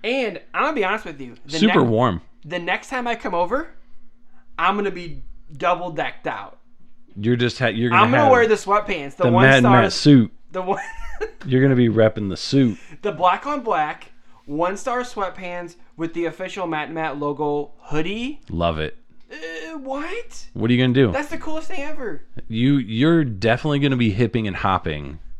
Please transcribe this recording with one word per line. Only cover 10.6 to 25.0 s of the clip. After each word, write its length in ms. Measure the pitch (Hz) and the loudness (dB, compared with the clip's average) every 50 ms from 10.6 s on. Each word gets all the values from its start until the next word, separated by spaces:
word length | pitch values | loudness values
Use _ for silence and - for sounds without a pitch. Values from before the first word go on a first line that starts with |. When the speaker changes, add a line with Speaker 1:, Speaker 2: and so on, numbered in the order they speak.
Speaker 1:
one 200 | 185 180 196 - - - - - - - - | -2 -2 -4 -4 -4 -12 -12 -10 -8 -8 -6
<laughs> 320 | - - - - - - | -6 -6 -8 -10 -12 -6
Speaker 2:
You're 160 | 147 127 131 | 0 2 4
gonna 140 | 131 139 131 | 6 6 6
be 140 | 123 123 117 | 6 4 4
repping 400 | 104 110 107 110 - - 104 98 | 6 6 4 4 4 0 -4 -4
the 80 | 90 - | -4 -6
suit. 400 | - - - 139 135 120 98 - - - - - | -6 0 2 4 4 4 2 -4 -10 -18 -18 -8
Speaker 1:
The 100 | - 208 | -8 -8
black 340 | 165 151 180 180 185 202 - | -4 2 2 2 2 2 -2
on 160 | 277 294 277 | -6 -6 -4
black, 500 | 233 226 202 160 151 151 165 - - - - - - - - - _ | -2 -2 0 0 0 -2 -4 -10 -14 -20 -20 -20 -20 -20 -20 -20 _
one 320 | - 143 151 170 180 196 202 | -10 -4 -2 -2 -2 -2 -4
star 240 | - 262 240 247 | -6 -4 -4 -4
sweatpants 760 | 247 240 - 220 196 185 180 190 190 175 175 180 175 170 - - - - - - | -4 -6 -6 -6 -6 -6 -6 -10 -10 -10 -8 -10 -10 -12 -14 -18 -20 -20 -10 -8
with 160 | 165 160 - | -8 -6 -4
the 120 | 165 170 | -4 -4
official 420 | 160 - - 185 - - 202 185 170 | -4 -6 -8 -12 -10 -8 -6 -6 -4
Matt 180 | 160 151 151 - | -4 -4 -6 -6
and 80 | 160 | -6
Matt 220 | 165 160 160 135 143 | -6 -4 -4 -4 -4
logo 520 | 147 147 147 139 151 147 147 147 143 - - - | -4 -4 -4 -2 -2 -2 -2 -2 -4 -8 -12 -18
hoodie. 640 | - - - - 170 180 202 220 240 262 302 - - - | -8 -2 -2 0 0 0 -4 -6 -6 -8 -8 -10 -12 -8
Speaker 2:
Love 300 | 85 82 85 85 82 78 | -4 0 0 0 0 0
it. 180 | 78 76 - - - - - - - - | -4 -6 -6 -12 -16 -20 -20 -20 -20 -18
Speaker 1:
Uh, 460 | - 311 320 330 330 320 320 320 320 302 | -16 -14 -14 -12 -12 -12 -12 -12 -12 -12
what? 680 | 262 262 269 277 302 339 403 466 480 - - - - - - | -8 -8 -8 -6 -6 -8 -8 -8 -10 -10 -10 -12 -12 -10 -6
Speaker 2:
What 160 | - 107 117 | -4 0 2
are 40 | 123 | 2
you 80 | 120 127 | 4 4
gonna 100 | 127 120 | 4 4
do? 180 | 135 135 107 | 4 4 4
Speaker 1:
That's 180 | 87 277 294 294 | 2 -2 -4 -4
the 80 | 320 330 | -6 -4
coolest 300 | - 320 320 311 320 - | -2 -2 -2 -2 0 0
thing 120 | - 269 | 0 0
ever. 420 | 277 302 302 285 - 427 - - - - - - - - | 0 0 0 0 0 -2 -4 -6 -6 -8 -10 -10 -8 -6
Speaker 2:
You, 300 | 110 110 120 135 143 139 | -2 0 2 4 4 2
you're 460 | 123 98 110 113 135 160 170 165 151 | 0 -2 -2 2 4 4 4 4 2
definitely 560 | 127 107 95 101 113 113 127 - 156 143 143 | 0 -4 0 2 2 2 2 2 -2 0 2
gonna 180 | 139 143 131 123 | 2 2 2 2
be 140 | 120 110 | 2 2
hipping 360 | 98 92 123 107 - 120 110 104 | 2 2 0 2 2 -2 -2 -2
and 80 | 90 | -4
hopping 640 | - - 101 95 90 - 82 76 73 | -2 0 0 0 0 -2 -4 -6 -6